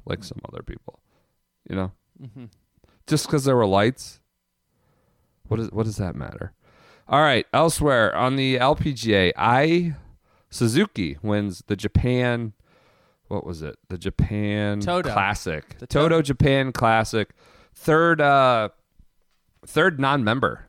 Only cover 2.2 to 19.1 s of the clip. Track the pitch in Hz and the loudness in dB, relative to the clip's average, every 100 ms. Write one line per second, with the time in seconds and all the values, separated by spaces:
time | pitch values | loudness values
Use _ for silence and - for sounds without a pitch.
2.2 | 131 131 117 _ _ _ _ _ - 151 | -20 -20 -20 _ _ _ _ _ -2 -2
3.2 | - 151 135 123 101 98 113 - - - | 0 0 2 4 4 4 2 0 -16 -20
4.2 | _ _ _ _ _ _ _ _ _ _ | _ _ _ _ _ _ _ _ _ _
5.2 | _ _ - 110 110 104 110 104 92 71 | _ _ -6 -6 -4 -4 -4 -4 -6 -6
6.2 | - - 98 _ _ _ _ _ - 143 | -12 -12 -14 _ _ _ _ _ -2 2
7.2 | 151 120 - 139 165 - 147 123 104 85 | 4 2 0 2 2 2 2 4 2 2
8.2 | 127 135 131 127 131 - 156 120 110 98 | 0 0 0 2 2 2 -2 -4 2 4
9.2 | 90 - 110 127 156 175 170 139 - - | 4 2 2 4 4 2 0 -6 -14 -20
10.2 | _ _ _ - 117 139 208 - 80 73 | _ _ _ -2 0 2 0 -2 -6 -4
11.2 | 107 104 101 87 - 98 104 - 123 123 | -2 -2 -2 -8 -8 -6 -2 0 0 0
12.2 | 123 120 113 - _ _ _ _ _ _ | 0 -2 -6 -12 _ _ _ _ _ _
13.2 | - 101 - 80 76 - - 92 95 - | -10 -8 -8 -10 -12 -14 -14 -10 -6 -2
14.2 | - 104 104 104 104 101 101 180 151 104 | -2 -2 -2 -2 -2 -4 -2 -2 -2 -2
15.2 | 98 104 90 78 - - - 143 160 165 | -2 -2 -6 -8 -10 -20 -4 0 2 2
16.2 | 143 127 143 135 135 - 117 113 110 113 | 0 0 2 2 0 0 2 2 0 -4
17.2 | 101 _ _ _ _ - - 156 170 156 | -4 _ _ _ _ -6 2 4 4 4
18.2 | 143 139 131 117 104 _ _ _ - | 4 6 4 2 0 _ _ _ -20